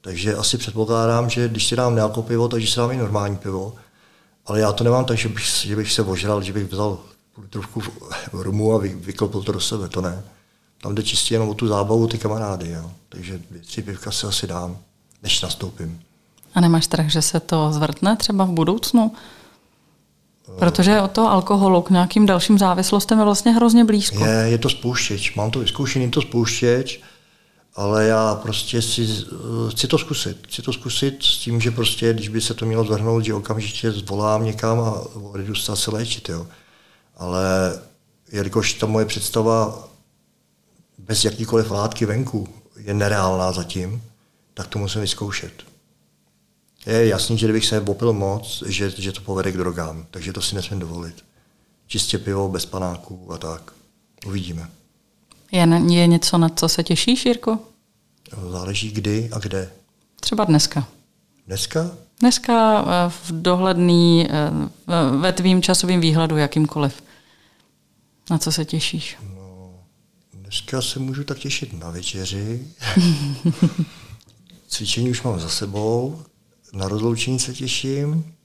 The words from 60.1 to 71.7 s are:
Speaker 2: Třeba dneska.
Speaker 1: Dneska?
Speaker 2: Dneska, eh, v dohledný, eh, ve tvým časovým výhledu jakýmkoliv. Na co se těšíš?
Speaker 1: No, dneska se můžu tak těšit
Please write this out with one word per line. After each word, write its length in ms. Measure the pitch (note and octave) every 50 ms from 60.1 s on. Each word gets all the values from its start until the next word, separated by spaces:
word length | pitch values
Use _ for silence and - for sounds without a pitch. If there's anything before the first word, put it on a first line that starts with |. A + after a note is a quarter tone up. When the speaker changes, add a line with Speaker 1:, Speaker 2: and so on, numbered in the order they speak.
| _ _
Speaker 2:
Třeba 240 | - - - G#3+ G#3+
dneska. 440 | F3+ D#3+ D#3 - - - D3 C3 - - _ _ _ _ _ _ _ _ _ _
Speaker 1:
Dneska? 440 | - F#2 - - - - D#3+ E3 F3 F3+ - - _ _ _
Speaker 2:
Dneska, 640 | - B3 A#3+ - - - A#3+ A#3 A3+ A3 G#3+ G#3 - -
eh, 220 | F3 F3+ F3 F3
v 220 | E3+ - - - E3
dohledný, 960 | D#3+ E3 F3+ F3+ F3+ F#3 F#3+ F#3 F3 F3 F3 F3 E3+ E3+ E3+ E3+ E3 E3 -
eh, 200 | - D3+ D3+ D3+ D#3 D#3 D3 D3 - - - - F3 E3+ D#3+ C3+ B2+ C#3
ve 120 | D#3 F#3 F3+
tvým 300 | F#3 F3+ F#3 F#3 F#3 F3
časovým 380 | - F#3 F3+ - F3+ F#3 F3+
výhledu 360 | E3 D#3+ D#3 E3 E3 D#3+ D#3+
jakýmkoliv. 640 | D3+ D3 C#3+ - D#3+ D#3 D3 - D#3 C#3+ C#3 - - - _ - - _ _ _ _ _ _ _ _ _ _ _ _ _ _ _ _ _ _ _ _ _ -
Na 80 | E3+ D#3
co 140 | - D#3+ D#3
se 120 | - D#3
těšíš? 520 | D3+ - E3 - - - - - - - - - G2 F#2+
Speaker 1:
No, 340 | F#2+ F#2+ F#2+ F#2 F#2 F#2 F#2 F2+ F2+ F#2 _ _ _ _ _ _ _ _ _ -
dneska 500 | F#2+ F#2+ G2+ G2+ - - - - C3 B2
se 160 | - - C3
můžu 260 | C3+ C3 C3 C#3 C#3+
tak 140 | - C#3 C3
těšit 340 | - C#3+ C3+ - - -